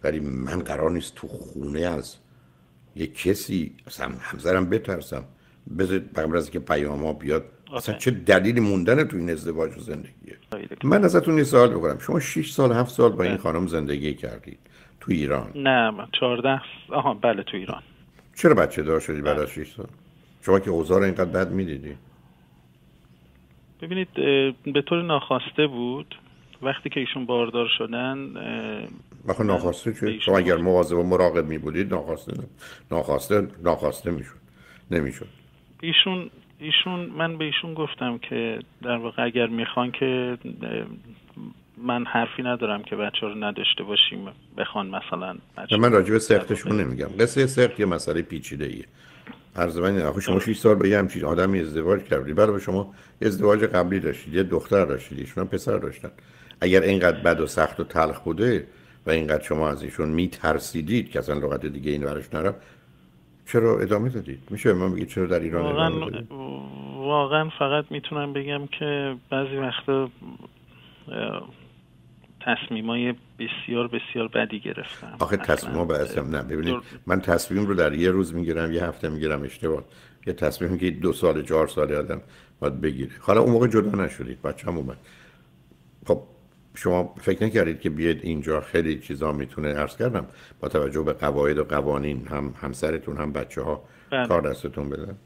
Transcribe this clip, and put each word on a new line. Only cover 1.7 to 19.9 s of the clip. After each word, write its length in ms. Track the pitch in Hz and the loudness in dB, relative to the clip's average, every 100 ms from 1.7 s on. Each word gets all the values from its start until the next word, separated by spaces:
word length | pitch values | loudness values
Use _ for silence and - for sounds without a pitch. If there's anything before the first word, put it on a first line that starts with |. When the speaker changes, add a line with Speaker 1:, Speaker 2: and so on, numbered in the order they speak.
| 76 | -2
Speaker 1:
از 360 | 87 78 - - _ _ _ _ _ _ _ - | -2 -2 -8 -16 _ _ _ _ _ _ _ -8
یه 100 | 80 | -8
کسی، 680 | - 90 143 - 95 78 - - | -2 0 0 0 -4 -4 -8 -20
اصلاً 220 | - 64 64 | -8 -8 -8
همسرم 500 | - - 85 92 90 | -12 -4 2 2 4
بترسم. 540 | 110 - 87 - 69 64 - _ _ - 80 | 0 0 -6 -6 -10 -10 -20 _ _ -12 -2
بذارید 400 | 95 95 - - | 0 0 -2 -4
قبل 180 | 78 85 | 0 0
از 140 | 76 | -2
که 80 | 76 | -8
پیام 460 | 67 76 73 71 | 0 0 0 -2
ها 80 | 78 | -4
بیاد، 320 | 73 69 78 - - - | -4 -2 -2 -2 -20 -12
اصلاً 200 | 131 117 | -8 -6
Speaker 2:
اوکی. 100 | 107 | -2
Speaker 1:
چه 60 | 131 | 0
دلیلی 500 | 104 87 95 98 120 | 0 6 6 8 4
موندن 440 | 104 98 87 135 | 4 4 4 4
تو 120 | 156 90 | 4 -2
این 140 | 85 | -2
ازدواج 460 | 78 82 80 80 - | -4 -4 -2 -4 -4
و 40 | |
زندگیه؟ 560 | - 76 - - - - _ | -10 -10 -12 -18 -20 -20 _
Speaker 2:
خیلی 160 | 214 - | -10 -10
خوب. 220 | - 135 | -4 4
Speaker 1:
من 140 | 196 | 6
ازتون 340 | 190 175 165 156 | 6 6 4 4
یه 60 | |
سوال 260 | 139 135 120 | 6 8 8
بکنم. 280 | 87 82 71 | 6 0 -2
شما 220 | - 151 | 0 -2
شش 300 | 135 160 156 | 0 -4 -2
سال، 220 | - 131 | 4 4
هفت 180 | 117 131 | 4 2
سال 220 | - 120 | 6 6
با 100 | 95 | 6
این 100 | 92 | 0
Speaker 2:
بله. 100 | 98 | 0
Speaker 1:
خانم 240 | 82 80 90 | 0 0 0
زندگی 480 | 82 71 71 76 | -2 -2 -2 -2
کردید 440 | 65 58 55 - - _ - - _ | -4 -8 -10 -16 -20 _ -20 -20 _
تو 120 | - | 0
ایران؟ 380 | 90 71 69 55 | 0 2 0 -2
Speaker 2:
نه، 360 | 143 135 127 113 | -2 2 4 4
من 160 | 104 - - | 0 -4 0
چهارده، 400 | 127 120 127 135 - - - | 0 2 0 0 -4 -18 -6
آها، 260 | 147 139 | -2 0
بله، 280 | 104 123 101 | 2 2 2
تو 140 | 95 98 | -2 -8
ایران. 260 | 95 - - - - - _ - | -8 -12 -14 -20 -20 -20 _ 4
Speaker 1:
چرا 180 | 180 | 6
بچه 280 | 120 76 - | 6 4 0
دار 180 | 76 80 | 0 0
شدی 220 | - 76 | 0 -2
بعد 120 | 71 | 0
Speaker 2:
بله. 80 | 73 | 0
Speaker 1:
از 80 | 73 | -2
شش 240 | - 78 | -6 -12
سال؟ 120 | - 98 | -12 -16